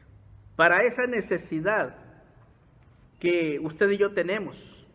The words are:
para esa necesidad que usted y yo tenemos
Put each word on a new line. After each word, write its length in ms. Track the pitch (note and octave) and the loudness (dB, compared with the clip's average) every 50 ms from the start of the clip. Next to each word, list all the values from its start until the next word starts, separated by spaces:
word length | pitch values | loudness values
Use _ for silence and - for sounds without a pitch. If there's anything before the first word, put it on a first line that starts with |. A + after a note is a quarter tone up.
| - - - - - - - - - - - | -20 -20 -20 -20 -20 -20 -20 -20 -20 -16 2
para 280 | - E3 E3+ F3 F#3+ A3+ | 4 4 6 6 4 2
esa 220 | A#3+ A#3+ - B3 | 2 0 -2 -4
necesidad 920 | B3 B3 A3+ - - F#3+ E3 - - D#3+ D#3 D#3+ G3 A3 G3+ D3 B2+ - - - - - - - - _ - - - _ _ _ _ _ - - - - - - - _ - | -2 -2 -4 -2 -2 -4 -4 -4 -6 -6 -4 -2 0 0 0 -2 -4 -6 -14 -20 -20 -20 -20 -20 -20 _ -20 -20 -20 _ _ _ _ _ -20 -20 -20 -20 -20 -20 -20 _ -4
que 400 | - F3 F3 F3 E3 D#3 D3 - | -2 0 0 0 0 -2 -2 -4
usted 300 | D#3+ D#3 D#3 - G#3 G3 | -6 -8 -2 0 2 2
y 80 | G3+ G3 | 4 2
yo 160 | G3+ G3+ G3+ | 0 0 0
tenemos 760 | F#3 E3+ F3 G3 A3 G3 - - - - - - - - - | -2 -2 -2 -2 -4 -6 -8 -12 -16 -20 -20 -20 -20 -20 -20